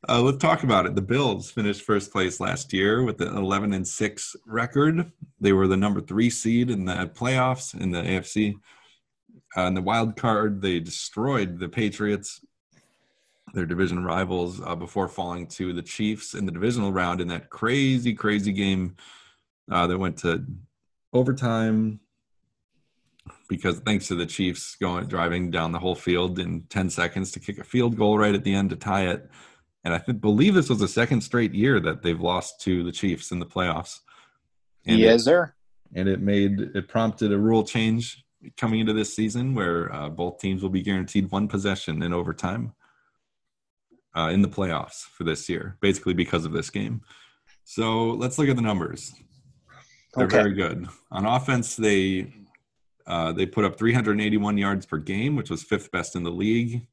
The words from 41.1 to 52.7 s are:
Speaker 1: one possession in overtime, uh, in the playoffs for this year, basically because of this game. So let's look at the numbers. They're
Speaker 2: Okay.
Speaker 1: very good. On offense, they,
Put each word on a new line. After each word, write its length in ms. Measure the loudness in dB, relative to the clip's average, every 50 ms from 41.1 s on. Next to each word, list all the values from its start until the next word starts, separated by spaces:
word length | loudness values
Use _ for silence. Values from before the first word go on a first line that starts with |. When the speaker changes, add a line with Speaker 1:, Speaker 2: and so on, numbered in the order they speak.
| 0 -2 0 0
Speaker 1:
one 160 | 0 -2 -2 0
possession 540 | -2 -2 0 0 -2 -2 -4 -6 -4 -4
in 100 | -2 -2
overtime, 600 | -2 -2 -2 -4 -6 -4 -4 -6 -4 -4 -6 -8 -10 _ _ _ _ _ _ _ _ _ _ _ _ _ _ _ _ _ _ _ _ _ _ _ _ _ _ _ _
uh, 140 | -2 -2 2
in 100 | 4 2
the 60 | 2 2
playoffs 540 | 2 -4 -2 -2 -2 -4 -6 -8 -14 -18 -18
for 200 | -20 _ _ -2
this 240 | -2 -2 -4 -4 -6
year, 280 | -6 -6 -6 -10 -8 0
basically 340 | 0 0 0 2 0 -2 0
because 300 | 0 0 0 0 -2 -2
of 80 | -2
this 180 | -4 -4 -6 -4
game. 320 | -6 -6 -6 -4 -6 -8 -10 _ -20 -20 -20 _ _ _ _ _ -20 _ _
So 460 | -12 -4 -2 0 0 2 0 0 0
let's 280 | -2 -2 -4 -4 0 0
look 100 | 2 2
at 80 | 2
the 60 | 2
numbers. 500 | 2 0 0 0 -2 -4 -8 -10 -14 -18 -18 -20 -20 _ _ -20 _ -20 _ _ _ _ -20 -20 -20 _ _ _ _ _ 0
They're 120 | 0 2
Speaker 2:
Okay. 100 | 4 6 4
Speaker 1:
very 160 | 4 4 2
good. 340 | 0 -2 -2 -2 -6 -8 -10 -14 -18 _ _
On 140 | -6 -2 0
offense, 500 | 2 2 0 2 0 0 0 0 -4 -4
they, 560 | 0 2 4 4 4 4 2 0 -2 -4 -8 -12 -20 -20 _ _ _ _ _